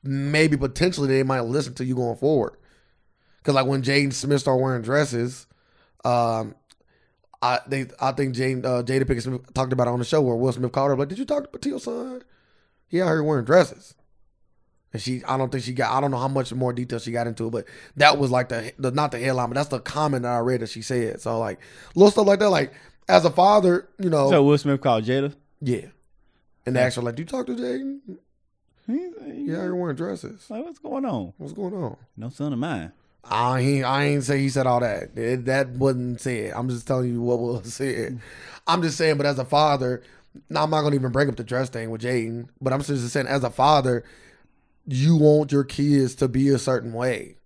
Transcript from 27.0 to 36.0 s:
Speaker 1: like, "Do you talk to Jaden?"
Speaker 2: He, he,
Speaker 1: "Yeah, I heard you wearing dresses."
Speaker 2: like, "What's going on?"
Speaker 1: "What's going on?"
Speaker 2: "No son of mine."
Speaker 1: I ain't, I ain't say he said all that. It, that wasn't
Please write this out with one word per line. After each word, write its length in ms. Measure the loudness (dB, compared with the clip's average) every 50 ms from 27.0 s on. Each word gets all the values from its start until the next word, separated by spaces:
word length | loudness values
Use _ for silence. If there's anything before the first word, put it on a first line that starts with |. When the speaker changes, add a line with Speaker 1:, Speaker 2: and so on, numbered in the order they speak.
Speaker 1:
like, 140 | -6 -6 -6
"Do 80 | -8 -10
you 40 |
talk 200 | -8 -6 -6 -6
to 80 | -6 -6
Jaden?" 440 | -6 -4 -6 -6 -6 -6 -10 -12 -12 _ -16 -18 -18 _ _ _ _ _ _ _ _ _ _ _ _ _
Speaker 2:
He, 60 | -4 -4
he, 520 | -4 -4 -6 -12 -14 -14 -14 -12 -10 -8
Speaker 1:
"Yeah, 80 | -6 -6
I 20 | -6
heard 60 | -4
you 80 | -4 -4
wearing 200 | -4 -4 -4 -4
dresses." 520 | -6 -6 -8 -8 -10 -10 -16 -16 -18 -18 _
Speaker 2:
like, 140 | -12 -12 -12
"What's 160 | -12 -14 _
going 240 | -12 -10 -8 -6 -4
on?" 280 | -4 -4 -6 -6 -8 -12
Speaker 1:
"What's 140 | _ -16 -14 -10
going 200 | -8 -8 -8 -6
on?" 240 | -6 -8 -8 -10 _ -20 _ _
Speaker 2:
"No 140 | -14 -14 -14
son 240 | -10 -8 -6 -6 -4
of 60 | -4
mine." 320 | -4 -4 -6 -8 -8 -12 -16 _ _ _ _ _ _
Speaker 1:
I 340 | -4 -2 0 0 2 2 2
ain't, 240 | 2 2 2 2 0
I 180 | 0 0 2 2
ain't 200 | 2 0 0 0
say 140 | 0 0 0
he 100 | 0 0
said 180 | 0 0 2
all 140 | 2 2 2
that. 360 | 2 0 -2 -4 -8 -10 -8
It, 280 | -6 -2 -2 -2 -2 -2
that 240 | 0 0 0 0 -2
wasn't 500 | -2 0 0 0 2 0